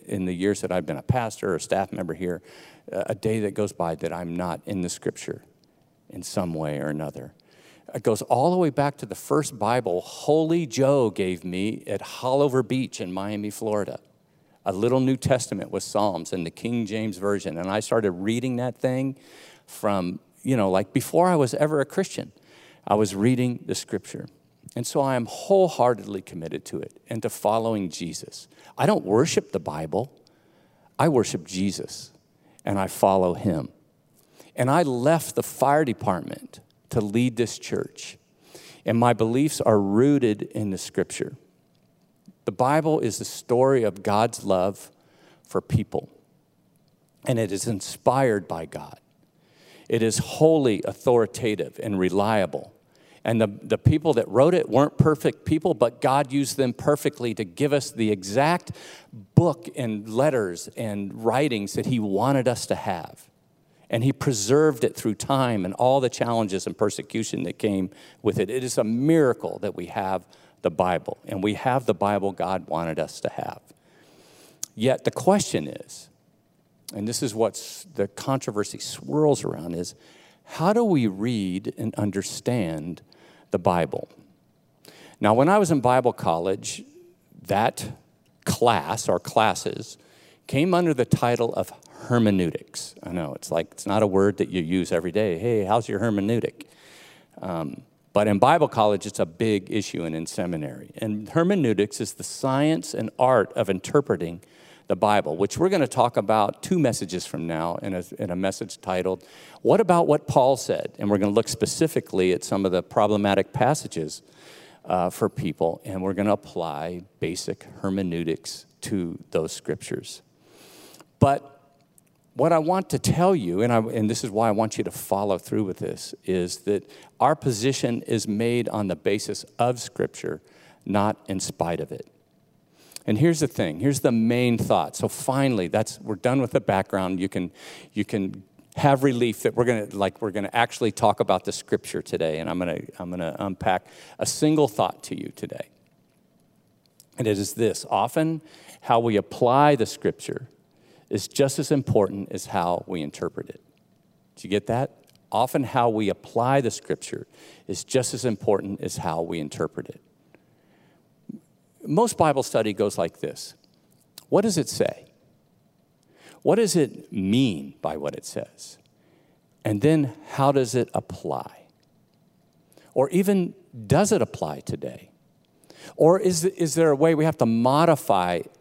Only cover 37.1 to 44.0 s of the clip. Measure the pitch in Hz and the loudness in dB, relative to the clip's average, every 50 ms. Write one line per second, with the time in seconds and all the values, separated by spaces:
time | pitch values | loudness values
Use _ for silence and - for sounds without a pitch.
37.1 | 101 117 123 127 117 110 117 104 - - - - 117 95 - - - - - - | 0 0 0 0 0 -2 -2 -4 -4 -8 -10 -8 -6 -6 -6 -8 -10 -16 -18 -18
38.1 | - - _ _ _ _ _ - - - - - - - _ - 113 117 120 120 | -18 -20 _ _ _ _ _ -20 -20 -20 -20 -20 -20 -8 _ 0 2 4 4 4
39.1 | 120 107 113 113 117 127 147 156 - - - 120 110 104 101 98 101 107 127 143 | 4 4 2 2 2 2 0 0 0 0 2 4 4 4 4 4 4 4 6 6
40.1 | 147 139 117 110 107 104 - - - 113 107 101 95 90 - - - - 90 - | 6 4 4 2 2 0 -4 -8 -6 -6 -4 -4 -4 -6 -8 -4 -2 -2 -2 -2
41.1 | - - - - - - _ _ _ _ _ _ _ _ _ _ _ _ _ _ | -4 -6 -6 -8 -8 -12 _ _ _ _ _ _ _ _ _ _ _ _ _ _
42.1 | _ _ _ - - _ _ - 104 - 127 127 147 160 156 160 151 - - 117 | _ _ _ -20 -20 _ _ -6 -2 0 2 2 2 2 2 2 2 2 0 -2
43.1 | 98 - 98 - - - - - 123 120 127 135 139 131 113 104 90 98 | -4 -4 -8 -10 -12 -14 -4 0 2 4 4 6 4 4 2 0 -2 -2